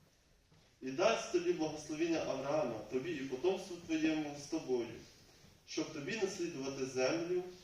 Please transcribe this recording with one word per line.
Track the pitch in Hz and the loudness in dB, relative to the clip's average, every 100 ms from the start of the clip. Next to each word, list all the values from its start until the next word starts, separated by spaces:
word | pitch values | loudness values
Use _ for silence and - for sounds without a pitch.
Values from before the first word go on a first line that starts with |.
| _ _ _ _ _ - _ - | _ _ _ _ _ -20 _ -12
І | 131 | -4
дасть | 262 214 226 - | 4 6 6 2
тобі | 349 175 | 2 2
благословіння | 233 156 208 - 302 170 160 - | 2 0 -2 -6 0 2 2 0
Авраама, | 135 135 156 120 110 | -2 2 2 2 -2
тобі | - 127 117 | -2 -2 -2
і | 139 | -4
потомству | 135 127 180 196 - 247 | -4 0 2 2 -4 -8
твоєму | - 156 156 151 147 143 | -2 2 2 2 -2 -6
з | - | -4
тобою, | 160 127 120 113 - - - - - - - - | -4 0 0 0 -8 -16 -20 -20 -20 -20 -20 -8
щоб | - - | -4 -4
тобі | 156 165 220 | -4 -4 0
наслідувати | 190 - 165 135 135 135 123 | 0 0 -4 -4 -4 -4 -2
землю | 127 131 165 170 180 - - | 2 2 2 2 0 -2 -12